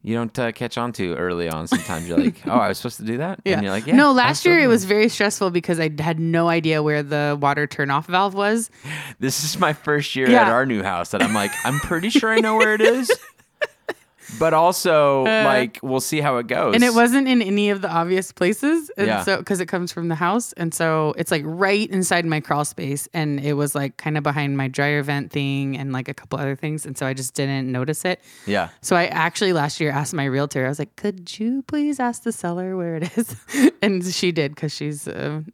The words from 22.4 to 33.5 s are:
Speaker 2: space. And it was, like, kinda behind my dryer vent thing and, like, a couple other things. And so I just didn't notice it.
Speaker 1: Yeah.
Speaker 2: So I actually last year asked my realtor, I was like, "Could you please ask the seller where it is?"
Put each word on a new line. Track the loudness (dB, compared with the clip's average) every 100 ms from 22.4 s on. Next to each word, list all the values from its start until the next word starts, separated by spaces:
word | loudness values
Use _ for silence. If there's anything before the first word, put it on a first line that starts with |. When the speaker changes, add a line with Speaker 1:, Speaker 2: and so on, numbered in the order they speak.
| 0 -2
Speaker 2:
space. | -2 -6 -6 -6 -6
And | -4 -2 -2
it | -2
was, | 0 -2
like, | -2 -6 -6
kinda | -4 -2
behind | -2 -2 -2 -2
my | -2
dryer | 0 0 0
vent | -2 -4 -4
thing | -4 -2 -2 -4 -4
and, | -6
like, | -6 -8
a |
couple | -12 -8 -6
other | -4
things. | -4 -6 -6 -8
And | -6
so | -4
I |
just | -4 -6
didn't | -4 -2 -2 -2
notice | -2 -2 -2
it. | -4 -4 -8 -14 -2
Speaker 1:
Yeah. | -2 -2 -8
Speaker 2:
So | 2
I | 2 4
actually | 0 0 0 0
last | 2 0 0
year | -2
asked | -2 -2
my | -2 0
realtor, | 0 -2 -2
I | -2
was | -4
like, | -8
"Could | -6 -6 -6 -14 -6
you | -4 -4 -4
please | -2 -2 0
ask | -2 -2
the | -6
seller | -4 -4 -4 -4 -4
where | -4
it | -4 -4 -4
is?" | -4 -10 -6